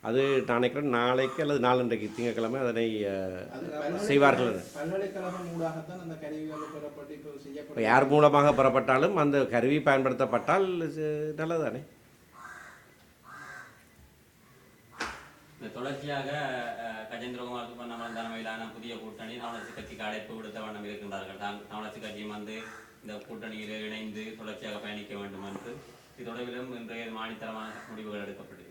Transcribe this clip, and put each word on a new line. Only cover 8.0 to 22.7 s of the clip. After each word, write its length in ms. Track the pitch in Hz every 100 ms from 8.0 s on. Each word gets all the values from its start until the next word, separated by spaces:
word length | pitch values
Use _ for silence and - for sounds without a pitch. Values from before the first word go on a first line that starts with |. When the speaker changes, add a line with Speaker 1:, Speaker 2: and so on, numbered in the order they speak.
| 135
Speaker 1:
மூலமாக 440 | 151 147 143 147
பெறப்பட்டாலும் 640 | 127 131 127 123 127 170
அந்த 320 | 190 147 143 131
கருவி 340 | 120 123 147
பயன்படுத்தப்பட்டால் 880 | 143 135 131 127 131 120 113 180 190 180 160
இது 420 | 151 151 151 151 151
நல்லதுதானே? 440 | 160 170 139 123 151 - - - - - - - - - - - - _ - - - - - - - - - - - _ - - - - - - - - - - -
Speaker 3:
இந்த 160 | - 110
தொடர்ச்சியாக, 560 | - 135 139 143 139 139 147 135 127 117 117
அ, 80 | 117 110 110
கஜேந்திரகுமார் 640 | 117 123 123 120 123 117 120
பொன்னமலம் 360 | 120 117 113
தலைமையிலான 580 | 113 113 113 113 110 113
புதிய 240 | 110 117 113
கூட்டணி 380 | 110 107 113 123
தமிழரசு 380 | 117 117 - -
கட்சிக்கு 280 | 101 104
அழைப்பு 300 | 107 107 104
விடுத்த 260 | 110 107 107
வண்ணம் 260 | 107 107 104
இருக்கின்றார்கள். 560 | 104 101 98 95 98
தாம்-, 220 | 101 104 -
தமிழரசு 280 | 107 107 110
கட்சியும் 280 | 107 104 104
வந்து 260 | 104 104 110 110